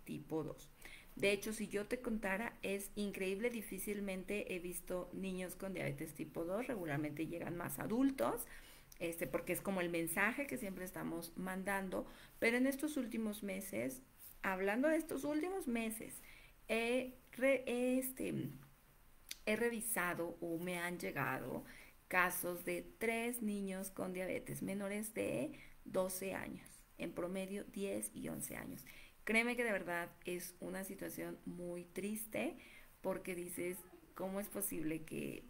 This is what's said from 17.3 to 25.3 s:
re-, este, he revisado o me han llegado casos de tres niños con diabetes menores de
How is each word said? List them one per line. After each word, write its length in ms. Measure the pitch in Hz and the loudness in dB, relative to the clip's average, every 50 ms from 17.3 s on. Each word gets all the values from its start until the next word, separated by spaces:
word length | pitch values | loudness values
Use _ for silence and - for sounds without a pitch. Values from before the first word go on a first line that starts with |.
| - | -2
re-, 320 | - 254 269 277 254 254 | 4 6 8 8 6 6
este, 840 | - 240 247 247 254 254 254 262 - - - - 180 - 135 - - - - - - - - - - - - - - - - - - - - - | 2 2 4 6 6 6 6 4 2 0 -2 -2 0 0 0 0 -2 -4 -6 -14 -18 -20 -20 -20 -20 -20 -20 -20 -20 -20 -20 -10 -10 -10 -4 2
he 120 | 214 214 | 2 2
revisado 840 | 220 240 240 233 226 220 - - 185 175 175 170 170 170 170 170 - | 4 4 2 2 2 0 0 2 2 4 2 2 2 0 -2 -2 -4
o 180 | 170 170 165 165 | -2 0 0 0
me 200 | 180 180 180 175 | 0 0 0 0
han 220 | 170 175 180 170 | 0 0 -2 0
llegado 640 | 190 190 - 147 127 123 131 - - 127 - - - - - - - - - - - | -2 -2 0 2 2 2 2 0 0 -2 -4 -4 -4 -6 -12 -16 -16 -18 -20 -20 -10
casos 580 | - - 185 180 180 175 - - 175 180 175 - | 2 6 6 6 6 6 2 0 0 -2 -2 -2
de 220 | 180 175 175 175 - - - | -2 -2 -2 -2 -6 -6 0
tres 440 | 226 226 226 226 226 240 247 240 226 | 0 2 2 2 2 0 0 0 0
niños 480 | 208 202 202 196 190 185 190 190 190 | 0 0 0 0 -2 -2 -2 -4 -6
con 220 | - 196 190 185 185 | -4 -2 -2 -2 0
diabetes 500 | 180 185 180 - - - - 143 139 - | -2 0 0 0 -2 -2 -4 -4 -2 -2
menores 520 | 190 196 202 202 196 202 208 214 214 - | -2 0 0 0 0 0 -2 -2 -4 -2
de 440 | 196 202 220 | 0 0 2